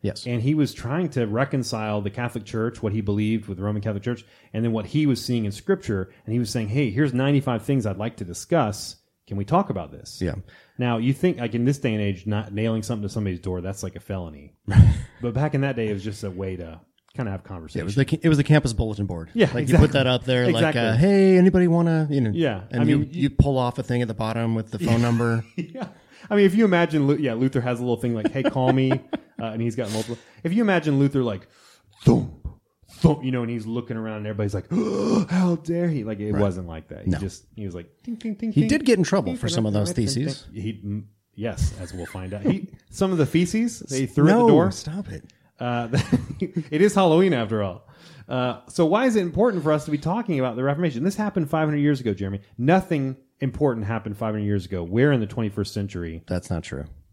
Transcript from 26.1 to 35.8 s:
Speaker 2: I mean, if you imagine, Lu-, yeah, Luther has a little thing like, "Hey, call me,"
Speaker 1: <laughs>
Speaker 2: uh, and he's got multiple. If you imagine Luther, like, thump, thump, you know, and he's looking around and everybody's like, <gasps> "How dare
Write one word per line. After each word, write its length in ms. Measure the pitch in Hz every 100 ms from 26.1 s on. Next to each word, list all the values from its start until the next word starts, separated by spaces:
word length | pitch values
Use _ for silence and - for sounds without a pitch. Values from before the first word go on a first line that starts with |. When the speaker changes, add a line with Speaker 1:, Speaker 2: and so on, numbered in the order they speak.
| - -
Speaker 2:
I 60 | 208
mean, 80 | 196
if 80 |
you 100 | 190
imagine, 440 | 220 175 170 151 139
Lu-, 80 | 147
yeah, 180 | 143
Luther 260 | 113 131 131
has 200 | 123 120
a 20 |
little 140 | 123 117
thing 180 | 123
like, 160 | 113 107
"Hey, 140 | -
call 280 | 113 135 127
me," 200 | 131 131
Speaker 1:
<laughs> 0 |
Speaker 2:
uh, 40 | 120 - - - - 113
and 140 | 110
he's 140 | 117
got 160 | 110 110
multiple. 260 | 107 110 117 - -
If 80 | 170
you 100 | 190
imagine 380 | 220 185 156 139
Luther, 200 | 139 139
like, 260 | 123 98 - _ _ _ _ _
thump, 420 | - 120 - - - - _ _ _
thump, 340 | - 165 147
you 60 | 131
know, 100 | 127
and 80 | 117
he's 160 | 120 107
looking 300 | 117 120 113
around 220 | 110 107
and 80 | 104
everybody's 260 | 104 104
like, 160 | 98 -
<gasps> 600 | 180 214 196 208 226 165
"How 260 | 180 180 170
dare 320 | 151 170